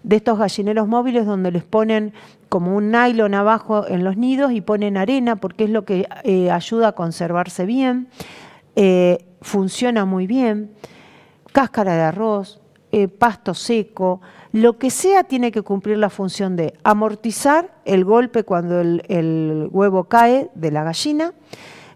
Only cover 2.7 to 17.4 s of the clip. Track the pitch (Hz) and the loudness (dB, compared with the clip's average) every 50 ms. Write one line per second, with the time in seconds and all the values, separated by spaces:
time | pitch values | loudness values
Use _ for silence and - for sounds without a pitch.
2.7 | 196 208 208 214 226 233 247 247 233 226 214 202 202 202 202 214 226 220 - - | 0 0 0 0 2 2 2 2 2 2 0 0 2 0 2 2 2 0 0 -2
3.7 | 214 208 - - 185 180 180 190 190 214 240 254 262 262 285 269 240 208 175 - | -2 -2 -2 -2 -2 -2 -2 -2 -2 -2 -2 -2 0 0 0 0 -2 -2 -2 -2
4.7 | 214 208 208 208 196 190 190 247 269 269 247 240 226 196 - 180 - - 220 208 | -2 -2 -2 -2 -2 -2 0 0 0 0 0 0 -2 -2 -6 -10 -4 -2 -2 0
5.7 | 220 220 202 - 190 180 202 - - - - 214 190 185 180 180 170 175 - - | 0 -2 -2 -2 -2 -2 -2 -4 -8 -8 -2 0 2 2 2 2 0 0 -2 -2
6.7 | 226 226 226 214 - - 170 170 156 - 175 165 175 175 175 175 - - 180 202 | 0 2 2 2 2 0 -6 -6 -4 -4 -6 -2 -2 -2 -2 -4 -4 -6 -4 -2
7.7 | 240 269 262 254 247 254 247 - _ - - - - - - - - - _ _ | 0 0 0 0 0 -2 -6 -10 _ -20 -20 -18 -18 -20 -20 -20 -20 -20 _ _
8.7 | - 220 196 185 185 180 180 180 175 - - _ _ _ - - - 196 190 185 | 0 2 4 4 4 4 4 4 2 0 -2 _ _ _ -12 -4 -2 -2 -2 -2
9.7 | - - 247 247 233 214 196 190 190 185 185 185 240 269 254 226 208 214 214 208 | -2 -2 -2 0 0 0 0 0 -2 -2 -2 -2 0 0 0 0 0 -2 -6 -10
10.7 | - - - - - - - - - - _ _ _ _ _ - - 277 262 - | -16 -20 -20 -20 -20 -20 -20 -20 -20 -20 _ _ _ _ _ 0 0 0 0 2
11.7 | - 233 202 190 170 165 160 160 160 196 220 220 208 202 185 - - - _ _ | -2 -2 0 0 2 2 2 0 0 -2 -2 -2 -2 -4 -6 -8 -16 -20 _ _
12.7 | _ _ _ - - 214 196 185 - - 240 233 202 - - 202 165 - - - | _ _ _ -2 0 0 0 0 0 0 0 0 0 -4 -8 -8 -8 -8 -4 -2
13.7 | 233 220 196 - - - 185 185 180 185 - - - - - - - 220 226 233 | -2 -2 -2 -4 -6 -4 -2 -2 -2 -4 -8 -20 -20 -20 -16 -6 -2 4 4 4
14.7 | 226 - 262 254 - - - 370 392 370 359 - 269 247 247 233 - 220 190 - | 4 2 -4 -4 -4 0 2 4 4 4 2 2 -2 -2 -2 -2 -2 -4 -4 -4
15.7 | 196 196 - 208 214 214 208 190 - - 196 185 - - 196 185 180 170 160 - | -4 -4 -2 -2 0 0 0 0 -2 -4 -6 -6 -4 -4 -4 -4 -2 -2 -4 -4
16.7 | - - - 214 214 208 214 214 208 - - 226 202 - | -6 -2 0 2 2 2 2 -2 -4 -4 -6 -6 -6 0